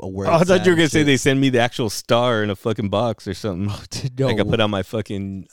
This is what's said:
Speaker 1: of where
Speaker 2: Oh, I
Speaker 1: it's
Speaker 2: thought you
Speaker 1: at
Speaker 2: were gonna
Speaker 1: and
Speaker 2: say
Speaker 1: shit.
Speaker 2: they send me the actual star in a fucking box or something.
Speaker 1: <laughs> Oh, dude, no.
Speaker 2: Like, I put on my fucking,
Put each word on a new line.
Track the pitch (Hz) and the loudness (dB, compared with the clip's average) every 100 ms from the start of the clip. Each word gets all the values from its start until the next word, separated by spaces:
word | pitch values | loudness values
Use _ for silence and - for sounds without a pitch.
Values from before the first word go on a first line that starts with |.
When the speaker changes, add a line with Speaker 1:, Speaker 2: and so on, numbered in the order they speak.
Speaker 1:
of | 95 | -10
where | 95 98 | -6 2
Speaker 2:
Oh, | |
I | 165 | 2
Speaker 1:
it's | 175 | 4
Speaker 2:
thought | 185 | 4
you | |
Speaker 1:
at | 185 | 4
Speaker 2:
were | |
gonna | 165 | 4
Speaker 1:
and | 160 | 4
Speaker 2:
say | 160 | 2
Speaker 1:
shit. | 147 | 2
Speaker 2:
they | 131 | 2
send | 147 135 | 2 2
me | 139 | 2
the | 123 | 2
actual | 120 - 113 | 0 -2 -6
star | - - 120 123 113 | -4 0 2 2 0
in | 104 | -2
a | 95 | -2
fucking | 120 110 104 | -4 -4 -2
box | 98 117 104 - | -2 -2 -4 -8
or | |
something. | 90 110 87 101 | -8 -6 -4 -6
Speaker 1:
<laughs> | |
Oh, | 104 - | -6 -10
dude, | - 131 - | -10 -8 -2
no. | 135 | -2
Speaker 2:
Like, | 110 | 0
I | |
put | 104 113 | 0 0
on | 107 | 0
my | 98 | -2
fucking, | 92 113 - 98 98 98 - | -4 -6 -6 -6 -8 -10 -12